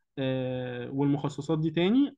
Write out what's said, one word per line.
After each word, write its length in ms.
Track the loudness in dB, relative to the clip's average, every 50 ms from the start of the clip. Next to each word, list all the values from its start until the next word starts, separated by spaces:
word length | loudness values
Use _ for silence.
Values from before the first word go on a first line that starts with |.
| _ _ _ -4
آه، 720 | -2 -2 0 -2 -2 -2 -4 -4 -6 -6 -8 -8 -8 -6
والمخصصات 680 | -2 0 2 2 2 2 0 -4 -4 -4 -2 -2 -2 0
دي 100 | 0 0
تاني 440 | 0 2 2 4 4 4 4 2 0